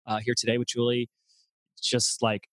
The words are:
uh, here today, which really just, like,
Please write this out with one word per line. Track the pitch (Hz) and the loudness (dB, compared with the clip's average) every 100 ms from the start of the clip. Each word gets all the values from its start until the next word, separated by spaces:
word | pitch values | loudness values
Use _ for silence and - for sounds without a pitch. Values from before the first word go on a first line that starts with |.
| - | -4
uh, | 110 | -2
here | 117 120 | 0 0
today, | 117 120 | 2 0
which | 123 120 | 0 0
really | 120 123 120 _ _ _ _ _ _ - | 0 0 -2 _ _ _ _ _ _ -8
just, | - 123 - - | -2 0 0 0
like, | 117 104 - | 0 0 -4